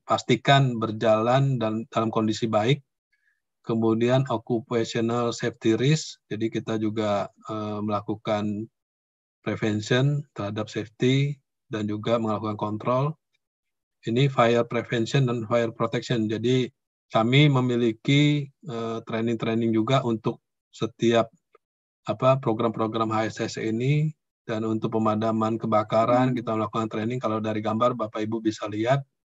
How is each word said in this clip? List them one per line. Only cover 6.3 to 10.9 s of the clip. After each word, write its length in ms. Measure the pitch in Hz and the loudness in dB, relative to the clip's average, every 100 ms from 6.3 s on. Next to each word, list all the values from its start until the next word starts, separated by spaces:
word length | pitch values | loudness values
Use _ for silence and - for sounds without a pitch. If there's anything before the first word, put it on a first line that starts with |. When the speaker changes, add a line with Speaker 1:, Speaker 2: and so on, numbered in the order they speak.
| 104 110 | -4 -4
Speaker 1:
kita 280 | 113 107 110 | -4 -4 -2
juga, 520 | 107 107 107 101 - _ - | -2 -2 -2 -2 -4 _ -12
eh, 320 | 110 107 104 | -8 -6 -6
melakukan 880 | 107 104 104 107 - 107 104 104 113 _ _ _ _ _ _ _ | -4 -4 -4 -6 -4 -2 -2 -6 -8 _ _ _ _ _ _ _
prevention 800 | - 104 110 104 104 127 139 147 - | -8 -4 -2 -2 0 2 2 0 -6
terhadap 360 | - 101 107 104 | -8 -6 -6 -6
safety 640 | 113 101 | -8 -10